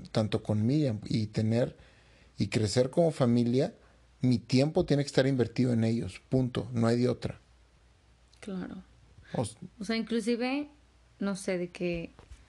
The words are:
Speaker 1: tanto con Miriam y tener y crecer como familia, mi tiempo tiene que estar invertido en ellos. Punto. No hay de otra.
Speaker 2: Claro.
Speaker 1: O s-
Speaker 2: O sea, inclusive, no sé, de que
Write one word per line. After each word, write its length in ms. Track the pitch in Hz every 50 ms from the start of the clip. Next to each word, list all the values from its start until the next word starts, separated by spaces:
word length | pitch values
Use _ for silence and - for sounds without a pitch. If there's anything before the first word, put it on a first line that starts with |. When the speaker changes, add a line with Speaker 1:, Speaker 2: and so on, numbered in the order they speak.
| 95 -
Speaker 1:
tanto 340 | - 117 110 101 - 107 -
con 240 | - 107 107 107
Miriam 340 | 117 139 156 151 131 107 104 -
y 220 | - - 113 107 107
tener 480 | - 110 110 110 113 117 131 143 - - - - _ _ _ _ - _ - - _ -
y 100 | 110 95
crecer 420 | - 117 107 98 95 127 127 135
como 200 | - 170 170 165
familia, 640 | 151 - 139 117 120 120 120 120 120 127 151 208 - - - - _ _ _ _ _ -
mi 180 | - 127 123 113
tiempo 460 | - - - 127 135 156 160 185 170
tiene 180 | - 143 143 139
que 40 | -
estar 180 | - 156 131
invertido 460 | 135 139 123 117 107 - - 123 127 120
en 120 | 113 113
ellos. 360 | 113 117 117 110 95 - - _ -
Punto. 400 | - 131 131 120 123 123 - 120 127
No 140 | 117 113
hay 120 | 113 117 120
de 100 | 123 123
otra. 320 | 120 - - - - - _ _ _ _ _ _ _ _ _ _ _ _ _ _ _ _ _ _ _ -
Speaker 2:
Claro. 420 | - 208 190 185 180 - - 190 185 - - - - - - - - - -
Speaker 1:
O 80 | - 123
s- 140 | - - - - - _ -
Speaker 2:
O 40 | 202
sea, 120 | 180 226
inclusive, 720 | 226 220 214 220 233 202 226 240 220 247 254 262 285 294 294 - _ _ _ _ _ _ _ _ -
no 160 | 196 202 196
sé, 200 | 185 - - 185 175
de 120 | 180 175
que 420 | - - 180 175 170 170 165 - - - - - - - -